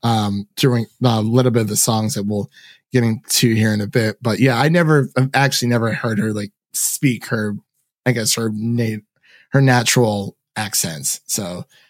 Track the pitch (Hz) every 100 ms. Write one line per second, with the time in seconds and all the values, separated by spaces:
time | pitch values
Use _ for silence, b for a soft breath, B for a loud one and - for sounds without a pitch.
0 | 117 113 104 101 101 - 139 120 110 _
1 | 123 110 110 123 127 117 110 104 - 110
2 | 110 107 101 104 - B B B _ 127
3 | 117 110 - - 120 110 110 107 101 123
4 | 110 - 117 101 131 117 147 175 160 151
5 | 127 - 131 127 135 - 120 120 113 104
6 | 120 107 110 104 101 - _ - - -
7 | 139 117 - 113 107 101 - _ _ _
8 | 127 120 110 - 113 107 113 117 113 107
9 | - _ b b b 139 135 123 113 127
10 | 113 104 98 - _ - 104 - 90 151
11 | - - - - 92 90 - b b